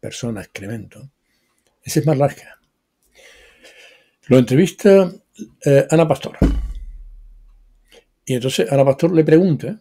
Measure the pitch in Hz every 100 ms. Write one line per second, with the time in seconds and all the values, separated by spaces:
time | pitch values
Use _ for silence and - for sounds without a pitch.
0 | 117 - 120 107 87 - 98 113 95 104
1 | 139 _ _ _ _ _ _ _ - 160
2 | 147 139 139 - - - _ _ _ _
3 | _ _ _ _ _ _ - _ - _
4 | _ _ _ 127 127 131 185 - 208 196
5 | 185 185 _ _ - _ - 139 - 160
6 | 160 139 - - - - - - - -
7 | - - - - _ _ _ _ _ _
8 | _ _ - 127 127 - - 139 139 131
9 | 170 165 156 156 185 135 120 214